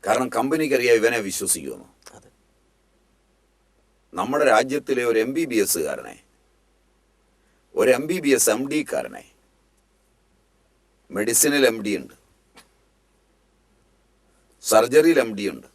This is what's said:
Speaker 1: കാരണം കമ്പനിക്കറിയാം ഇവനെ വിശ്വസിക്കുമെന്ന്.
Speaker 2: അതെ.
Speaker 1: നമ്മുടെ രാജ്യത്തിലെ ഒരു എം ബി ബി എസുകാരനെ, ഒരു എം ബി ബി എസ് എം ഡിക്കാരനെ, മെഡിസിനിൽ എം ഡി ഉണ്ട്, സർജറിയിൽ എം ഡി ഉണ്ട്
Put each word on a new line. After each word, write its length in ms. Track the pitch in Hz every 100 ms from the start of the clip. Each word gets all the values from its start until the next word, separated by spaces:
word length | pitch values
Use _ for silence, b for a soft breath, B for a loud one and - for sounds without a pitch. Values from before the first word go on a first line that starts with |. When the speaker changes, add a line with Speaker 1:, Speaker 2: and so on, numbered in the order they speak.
Speaker 1:
കാരണം 240 | - 113 127 117
കമ്പനിക്കറിയാം 600 | 127 156 151 131 120 117
ഇവനെ 180 | 113 120 98
വിശ്വസിക്കുമെന്ന്. 580 | 87 98 - 69 58 - _ - -
Speaker 2:
അതെ. 140 | _ _ _ _ _ _ _ _ _ _ _ _ _ _ _ _ _ _ _ -
Speaker 1:
നമ്മുടെ 260 | 101 147 143
രാജ്യത്തിലെ 500 | 113 131 143 - 127 120
ഒരു 80 | 113
എം 60 | 113 139
ബി 60 | 160
ബി 80 | 117
എസുകാരനെ, 500 | 95 - 76 64 58 - _ _ _ _ _ _ _ _ _ _ _ _ _ _ _ -
ഒരു 100 | 113 127
എം 80 | 151
ബി 60 | 180
ബി 60 | 143 123
എസ് 140 | 117
എം 80 | 110 139
ഡിക്കാരനെ, 540 | 151 143 - 62 52 - _ _ _ _ _ _ _ _ _ _ _ _ _ _ _ _ _ _ 98
മെഡിസിനിൽ 480 | 107 117 147 143 131
എം 60 | 113
ഡി 80 | 104 95
ഉണ്ട്, 140 | 67 - _ _ _ - _ _ _ _ _ _ _ _ _ _ _ _ _ _ _ _ _ _ _ _ -
സർജറിയിൽ 480 | 110 120 139 160 156
എം 60 | 117 104
ഡി 60 | 101
ഉണ്ട് 160 | 71 -